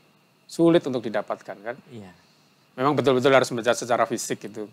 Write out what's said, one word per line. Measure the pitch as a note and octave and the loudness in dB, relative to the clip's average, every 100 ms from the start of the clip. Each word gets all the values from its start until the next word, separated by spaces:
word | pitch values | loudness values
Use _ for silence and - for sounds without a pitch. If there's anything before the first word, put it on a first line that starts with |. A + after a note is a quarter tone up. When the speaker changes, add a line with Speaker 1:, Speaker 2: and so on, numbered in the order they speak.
| _ _ _ _ | _ _ _ _
Speaker 1:
sulit | _ - E3+ E3+ | _ 2 4 4
untuk | D#3 B2+ | 2 -4
didapatkan | A2 G#2 - G#2+ - G2 | -4 -6 -6 -10 -12 -14
kan. | G#2+ C3+ - | -14 -14 -16
Speaker 2:
Iya. | A#2 F#2+ - _ _ _ _ _ - | -18 -18 -20 _ _ _ _ _ -2
Speaker 1:
Memang | C#3 | 0
betul-betul | C#3+ C3 B2+ C#3 | 2 2 2 4
harus | C3+ B2 | 4 4
membaca | A#2+ A#2 | 0 -2
secara | A2+ B2 A2+ G#2+ | -2 -2 -2 0
fisik | A2+ - C3+ | -2 -6 -8
gitu. | G#2+ A2 G#2 | -10 -14 -14